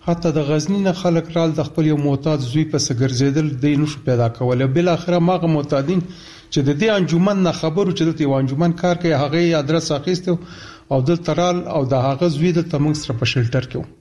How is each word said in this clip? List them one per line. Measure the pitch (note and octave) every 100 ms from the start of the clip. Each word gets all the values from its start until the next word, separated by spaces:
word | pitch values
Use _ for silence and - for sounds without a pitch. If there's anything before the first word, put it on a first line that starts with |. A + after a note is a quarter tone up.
| -
حتی | E3+ E3+ D3+
د | C#3+
غزني | D#3 D3+ G3
نه | G3 F3+
خلک | F3+ E3 E3 E3+
رال، | E3 D#3
د | D3+
خپل | - D#3
یو | D3+
معتاد | C#3+ C#3 D3 D3+ B2
زوی | C#3 D#3
پسې | D3+ - A#2
ګرځېدل، | C3 B2 C#3 C#3 D#3 B2+
دی | D3 D3
نشو | D3+ -
پیدا | - A#2+ A#2 A2+
کولی. | B2 B2 C3+ C3+
بالاخره | F3 E3 - F3
هماغه | E3+ F#3 E3+
معتادین | D#3 C#3+ C#3+ C#3 F#3 F3 - - - -
چې | - C#3
د | D3
دې | A3 G#3
انجمن | F3 E3 F#3+ G3 F3+
نه | D3+
خبرو | D#3+ D#3+ G3
چې | E3+
دلته | D#3+ D#3+
یو | D3
انجمن | C3+ C3 C#3 E3+ E3+
کار | F3+ E3+
کوي، | F3
هغه | D3+ C#3+ D#3+
یې | E3+ D#3+
ادرس | C#3 D#3+ D#3+
اخیستی | D3 - F3+ F3+ E3+ - - - - -
او | C#3 C3
دلته | E3+ E3+ D#3
رال | F3 F3+ F3 -
او | C3
د | C3 B2+
هغه | C3+ F3 C#3+
زوی | E3+
دلته | E3+ E3 D3
موږ | D3 D3+
سره | - A#2+
په | A2+
شلټر | - A#2 C3 B2
کې | B2+
و. | - -